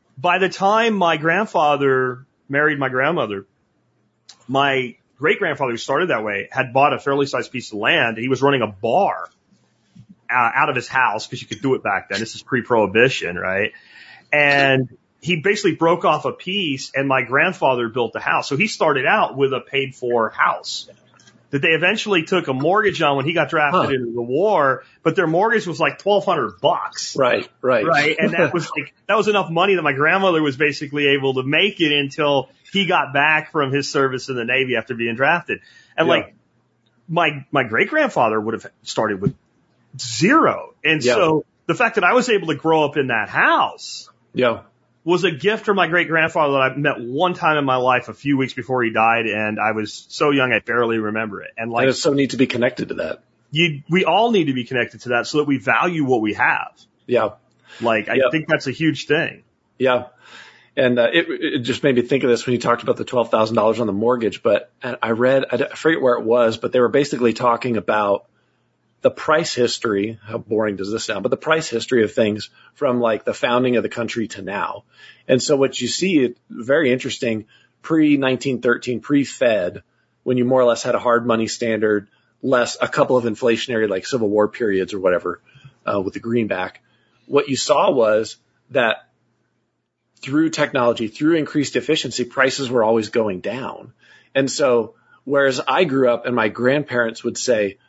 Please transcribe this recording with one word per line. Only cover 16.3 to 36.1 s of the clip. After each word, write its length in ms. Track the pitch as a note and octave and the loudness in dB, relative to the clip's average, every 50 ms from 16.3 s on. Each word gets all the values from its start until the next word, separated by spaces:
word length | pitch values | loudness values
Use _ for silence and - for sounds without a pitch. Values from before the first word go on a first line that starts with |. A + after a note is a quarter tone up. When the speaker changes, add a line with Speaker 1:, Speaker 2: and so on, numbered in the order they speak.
Speaker 1:
piece, 600 | G#2 - - F3+ F#3 G#3 F#3 D3+ C3+ C3+ - - - | -6 -8 -8 -8 -6 -4 -4 -4 -4 -6 -8 -6 -4
and 120 | C#3 C#3 C#3 | -2 0 0
my 140 | C3+ C3 | 0 0
grandfather 680 | B2+ A2+ B2 C#3+ D#3+ F3+ F3+ - E3 C#3 C3 B2 A#2+ A2+ | 0 0 0 2 2 2 0 0 2 2 2 2 0 -2
built 260 | A2 B2+ A#2+ A2 - | -2 -2 -2 -2 -4
the 60 | A2+ | -6
house. 300 | - - E3 C3+ A#2+ - | -2 -2 -2 -2 -2 -2
So 80 | C#3 C#3 | -2 -2
he 100 | G#3 A3 | -2 -2
started 380 | - - F#3+ D#3+ C#3+ C3+ B2+ | -2 0 2 2 2 2 2
out 320 | D#3 G3 A3 F3+ - - C3+ | 2 2 2 2 0 0 0
with 160 | C#3 C3 C3 | 0 0 0
a 80 | B2 | -2
paid 340 | - - - C#3 C3+ C3+ C3 | -6 -4 -4 -4 -4 -4 -6
for 340 | - B2+ A#2+ A#2+ A#2 A2+ G#2+ | -8 -4 0 0 0 0 0
house 600 | - C#3 D3+ - - - - - - - - - - _ _ _ _ _ _ _ _ _ _ _ | 0 0 0 0 0 -2 -6 -10 -10 -10 -12 -14 -20 _ _ _ _ _ _ _ _ _ _ _
that 100 | - C#3+ | -4 -2
they 80 | C#3 E3+ | 0 2
eventually 540 | D#3+ D3+ E3+ F3+ G#3+ A3 - G#3 G3 F3 D#3+ | 2 2 2 0 0 0 -2 0 0 0 0
took 240 | - F#3 F3+ D#3+ D3 | 0 0 -2 0 0
a 60 | C3 | -2
mortgage 460 | B2+ C#3 D#3+ F#3 G#3+ G#3+ G3 D#3+ C#3 E3 | -2 0 0 2 2 2 0 0 0 0
on 120 | C#3+ C#3 | 2 2
when 120 | C#3 C3 D#3 | 0 0 -2
he 60 | E3 | 0
got 140 | E3+ D3+ C3+ | 0 0 0
drafted 340 | E3 D#3+ D3+ C#3+ D#3+ F#3 C#3 | 0 0 2 2 2 2 0
Speaker 2:
Huh. 60 | C3 | 0
Speaker 1:
into 200 | C3+ B2+ B2 A#2 | -2 -4 -4 -6
the 120 | A2+ A#2+ A#2+ | -6 -6 -6
war, 600 | A#2+ B2+ D3+ F#3+ G#3+ G3+ E3 C#3+ C3+ B2+ B2+ - _ _ _ - | -2 -2 0 2 2 2 2 2 2 0 -2 -6 _ _ _ -2
but 120 | E3 D#3+ | -2 0
their 120 | F#3 F3+ D#3+ | 0 0 0
mortgage 400 | D#3+ F3 G#3 A3+ A#3 A3 - F3 | 2 2 2 2 0 0 -2 -4
was, 120 | D#3 C3 | -4 -2
like, 200 | D#3+ C#3 C3+ - | -2 -2 -2 -2
twelve 260 | - G3 G#3 G3 G3+ | -2 0 0 2 2
hundred 340 | G3+ F3+ D3+ B2 G#2+ G2+ - | 0 0 0 -2 -4 -4 -2
bucks. 540 | - C#3+ E3+ B2+ F#2+ - - - - - - | 0 0 0 0 -4 -8 -10 -10 -12 -8 -2
Speaker 2:
Right, 320 | - C3 B2 A#2 G#2 - - _ _ | 0 2 2 2 0 -2 -6 _ _
right. 240 | - B2 B2+ A2+ G#2 | -2 0 0 2 2
Speaker 1:
Right. 300 | E3 E3 C#3+ D3 D3+ D3+ - | 2 2 2 2 0 0 0
And 160 | D#3+ D3+ D#3+ | 0 -2 0
that 180 | E3+ E3+ C#3 | 0 0 0
Speaker 2:
<laughs> 40 | D3+ | 0
Speaker 1:
was, 160 | E3+ D3 - - | -2 -6 -6 -8
like, 200 | D3 C#3 - _ _ _ - | -10 -10 -10 _ _ _ -2
that 80 | G3 | 0
was 120 | A3 F#3+ G#3+ | 0 2 2
enough 240 | G#3 G3+ E3+ D#3+ | 0 0 0 -2
money 240 | E3 E3 F3+ G3+ F#3+ | 0 0 2 2 2
that 80 | F3 D#3+ | 2 2
my 100 | D3 C3+ | 0 0
grandmother 480 | C3 D3 D#3+ F3 G3 G3 F#3+ E3+ D#3+ | 0 2 2 2 2 2 2 2 2
was 160 | D#3 D3 C3 B2+ | 2 0 0 0
basically 520 | D#3 D3 C#3 - D#3 C#3 C#3 D3 D3 C#3 | 0 -2 -2 -4 -8 -8 -4 0 2 2
able 260 | C#3 C#3+ C3+ C3+ C3 | 2 2 2 0 0
to 80 | C3 C3 | 0 0
make 360 | C3+ D3+ D#3+ F#3+ G#3 - - | 0 0 2 2 0 0 0
it 120 | D#3+ D3+ | 0 0
until 580 | D3 D3 C#3+ C#3 - - D3+ D3 C#3+ C3+ B2 - _ _ _ - | 2 0 -2 -2 -2 -2 0 2 2 0 0 -4 _ _ _ -6
he 160 | - G3 G3 E3+ | -2 -2 0 2
got 260 | F#3 D#3+ C#3 C3 C3+ | 2 0 0 0 0
back 380 | C#3 C#3+ D#3 D#3 D#3 D#3 - | 2 2 4 2 2 0 -2
from 200 | - D#3+ C#3+ C3 | -2 -2 -2 0
his 200 | C3+ C#3+ C#3 - | 0 -2 -2 -2
service 380 | - D3 C3+ C3+ C3 B2+ - - | 0 0 0 0 0 -4 -6 -6
in 60 | C3 | -6
the 100 | A#2+ A#2 | -4 -2
Navy 300 | A#2 B2+ C3 C3+ B2+ A#2+ A2+ | 0 0 0 0 0 -2 -2
after 180 | A2 - B2 | -4 -4 -6
being 200 | A2+ A#2 A#2 A2+ | -4 -4 -4 -2
drafted. 440 | A2+ C3+ D3 E3+ E3+ - - G#2+ F#2+ - - - - _ _ _ | 0 2 2 2 0 -2 -4 -10 -10 -10 -14 -20 -20 _ _ _
And 120 | - E3 | -2 2
Speaker 2:
Yeah. 60 | D#3+ | 2